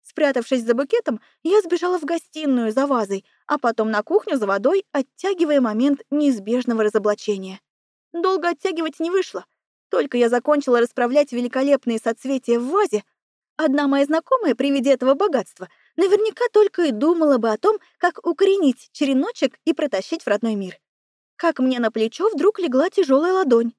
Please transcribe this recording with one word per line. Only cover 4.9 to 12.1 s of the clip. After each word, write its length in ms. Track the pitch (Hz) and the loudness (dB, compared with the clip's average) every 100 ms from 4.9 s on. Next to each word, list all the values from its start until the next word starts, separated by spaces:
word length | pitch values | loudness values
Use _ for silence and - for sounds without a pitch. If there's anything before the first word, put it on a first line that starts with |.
оттягивая 720 | 285 262 _ 381 370 320 294 | -6 -6 _ -6 -2 2 2
момент 400 | 240 214 277 285 - | 2 0 0 0 -4
неизбежного 760 | 285 294 233 196 247 247 226 | 0 0 0 -2 -4 -2 0
разоблачения. 800 | 214 208 208 208 - 196 190 190 _ _ _ _ _ | 0 0 -2 -2 -4 -6 -6 -14 _ _ _ _ _
Долго 380 | 339 370 381 339 | -4 -2 0 -2
оттягивать 500 | 339 381 320 320 - | -4 -6 -4 -6 -6
не 100 | 330 | -2
вышло. 360 | 381 - 185 - _ _ _ _ | -2 -2 -10 -16 _ _ _ _
Только 280 | 180 285 240 | -4 -2 0
я 120 | 233 | 0
закончила 520 | 240 262 294 269 240 | 0 0 -2 2 0
расправлять 500 | 240 - 240 277 285 | 0 -2 0 0 0
великолепные 680 | 240 247 262 277 277 - 220 | -2 -4 -2 2 0 0 -4
соцветия 600 | - | -4